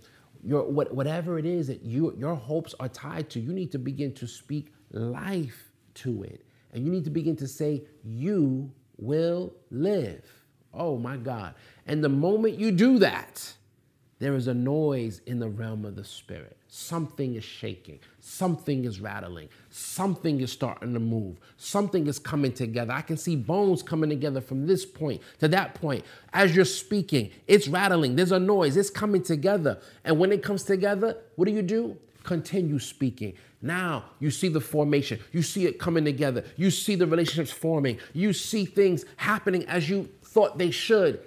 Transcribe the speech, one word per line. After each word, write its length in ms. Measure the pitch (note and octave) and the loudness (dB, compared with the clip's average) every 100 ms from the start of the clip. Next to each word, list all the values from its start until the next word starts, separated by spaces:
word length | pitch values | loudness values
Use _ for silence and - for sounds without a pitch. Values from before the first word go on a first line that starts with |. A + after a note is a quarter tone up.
| - _ _ - | -14 _ _ -16
your 200 | F#2+ C#3+ | -2 -2
what-, 320 | - C#3+ - | 0 0 -2
whatever 440 | B2+ C3+ D#3+ E3+ E3 | -2 -2 -2 -4 -4
it 60 | |
is 220 | D#3 F3 C#3 | -2 -2 -4
that 160 | B2+ | -6
you, 340 | - A#2+ D#3+ - | -6 -2 -2 -2
your 180 | C#3 | -6
hopes 400 | E3 A2+ D3+ - - | -6 -4 -6 -6 -10
are 80 | C3 | -10
tied 400 | - C#3+ D#3+ D3+ | -10 -10 -8 -8
to, 120 | B2 | -6
you 120 | A#2 | -6
need 180 | F#3 F3+ | -6 -6
to 60 | C#3 | -6
begin 360 | B2+ C#3 C#3+ | -6 -6 -6
to 120 | - A#2+ | -6 -14
speak 460 | - - D3 D3 _ _ | -14 -8 -8 -8 _ _
life 800 | - A#2 C3+ E3+ F#3+ C#3+ - - _ _ | -8 -6 -6 -6 -4 -6 -10 -20 _ _
to 300 | - B2+ A2 | -12 -8 -6
it. 240 | F#2 - _ _ _ | -8 -16 _ _ _
And 100 | A#2+ | -6
you 80 | C#3 | -4
need 140 | F3+ | -2
to 60 | D#3 | -2
begin 260 | D3+ D#3+ D#3+ | -2 -2 -2
to 100 | C3+ | -6
say, 360 | - D3+ D3 - - | -4 -2 -2 -6 -18
"You 680 | A2 A2+ D#3 G#3 C#3 C3 C#3 - _ - | -12 -6 -2 2 2 2 -4 -12 _ -12
will 580 | A2 D3+ E3 F3 F3+ - _ | -2 0 0 0 -4 -12 _
live." 540 | A#2+ F3 G3+ A#2 D2 - - _ _ _ | -2 0 0 -2 -8 -16 -20 _ _ _
Oh 220 | - E3+ C3 | -6 -4 -2
my 180 | B2 C3+ | -4 -6
God. 380 | A#2+ A#2 F#2 C#2 - - - | -6 -8 -8 -14 -20 -20 -4
And 160 | D3+ | 0
the 60 | D3+ | 2
moment 500 | C#3 E3 G#3+ A3 F3 | 4 4 4 2 2
you 120 | A3 | 2
do 280 | F3+ A#3+ C4 | 6 8 8
that, 540 | E3+ F2+ - - - - _ _ _ _ _ _ | 6 4 -8 -14 -16 -18 _ _ _ _ _ _
there 160 | C#3 C#3 | -2 0
is 100 | B2 | 0
a 80 | |
noise 640 | B2 B2 D3 D#3 C3+ A2+ G2 - | 0 0 2 2 0 -4 -8 -8
in 140 | B2 | -6
the 80 | A#2 | -4
realm 360 | G#2 A2 G#2+ | -6 -6 -6
of 120 | G#2 G2 | -8 -10
the 80 | |
spirit. 520 | G2 - - E2+ A#1+ - _ | -14 -16 -16 -16 -16 -20 _
Something 640 | - - E3 D3+ - C3 | -18 -8 -6 -6 -4 -6
is 100 | A#2 | -4
shaking. 540 | A2 - G#2+ G2 - C#2+ - _ | -10 -10 -10 -10 -14 -20 -20 _
Something 640 | - - F#3 E3+ - C3+ | -18 -4 0 0 -2 -2
is 160 | B2 F#2+ | -2 -6
rattling. 480 | G2+ G2+ F#2 F2 D2+ - _ | -8 -10 -10 -14 -16 -20 _
Something 720 | - - - G3 F3 E3 D3 | -14 -12 -4 -2 -2 -2 0
is 120 | B2 | -2
starting 420 | - B2+ - A#2+ | -4 -6 -6 -6
to 60 | A#2+ | -2
move. 380 | A2+ A2+ G2 F2 - _ | 0 -2 -4 -10 -18 _
Something 500 | - G3+ G3+ F#3 D3 | -4 -2 0 0 0
is 140 | C#3 | -4
coming 320 | - D3 C3+ | -4 0 0
together. 400 | A#2+ A#2+ A2+ A#2 | -2 -4 -2 -4
I 100 | C3 | -4
can 140 | - D#3+ | -4 -4
see 180 | - | -2
bones 480 | D#3 A2 F3+ G3+ F3+ | -2 0 2 4 2
coming 260 | - D#3+ D#3 | 0 -2 0
together 320 | D3 D3 C3 | 0 -2 -4
from 260 | - C3+ D3 | -4 -4 2
this 200 | F#3+ F#3 | 0 0
point 340 | - D#3 A2+ - - | -6 -4 -4 -10 0
to 80 | D#3 | 2
that 260 | F3+ D#3 | 2 0
point. 300 | - D#3 B2 - - - | -4 -4 -4 -6 -20 -6
As 220 | - G3 | 4 6
you're 100 | E3 | 8
speaking, 640 | F3+ - - G#3 D#3 C#3+ G#2 - - | 4 2 -2 -2 2 0 0 -8 6
it's 180 | G3+ C#3 | 6 6
rattling. 480 | E3+ G3 F3+ C#3+ | 2 4 4 4
There's 180 | B2+ F3+ | 4 4
a 60 | F#3 | 4
noise. 380 | F#3 G3+ D#3+ C#3+ | 4 4 4 4
It's 140 | G3 | 0
coming 320 | - G#3 G3 | 0 0 0
together. 580 | - D#3+ D#3+ G3+ D3 G2+ - - | 2 0 2 2 2 -2 -8 -12
And 140 | - D#3 | 0 4
when 120 | F#3+ | 4
it 100 | G3+ | 4
comes 200 | G#3 G3 | 0 -4
together, 540 | - F#3+ G3+ G3 A3+ A3+ - | 0 0 2 2 0 -2 -12
what 120 | - F#3 | 0 2
do 60 | |
you 100 | G#3+ | 2
do? 360 | F3+ A3 A#3 G3+ - _ | 0 0 -2 -8 -18 _
Continue 560 | - F3 D#3 F#3+ E3+ C#3+ | -4 -4 -2 -2 0 -2
speaking. 560 | - - C3 - G#2+ F#2 - _ | -4 -2 -2 -2 -8 -10 -20 _
Now 440 | A#2+ F3 F3+ C#3 - - | -6 -4 -2 -4 -8 -4
you 100 | D3+ | -2
see 180 | - F#3+ | 0 0
the 120 | D#3 | 0
formation. 580 | - D3+ D3 D3 C#3 A2 - | 0 2 4 4 2 -6 -4
You 100 | F3 | -2
see 240 | D#3+ - F3 | 0 2 0
it 140 | - | 0
coming 240 | F3+ E3 | 0 2
together. 400 | D3+ C3 C#3+ A#2+ - - | 2 2 0 0 -6 0
You 140 | F#3 | 2
see 240 | - - | 2 0
the 140 | G3 F3 | 2 4
relationships 420 | E3 E3 D#3 C#3+ | 4 2 0 -4
forming. 480 | - D#3+ D#3+ C#3 A2+ - | -2 0 2 0 -2 -8
You 200 | D3 G#3 | -2 0
see 320 | F#3 - A3 | 0 -2 -2
things 400 | F#3+ G3 G3 F3 - - | 0 4 4 4 -4 -6
happening 500 | - G#3 - F#3 - | -2 0 0 -2 0
as 240 | F3 D3+ | -2 0
you 180 | G3 C#3 - | -2 -4 -12
thought 340 | - - G#3 - | 0 4 4 2
they 140 | F3+ | -2
should. 500 | - - A3 F3 A2+ | 0 2 4 4 2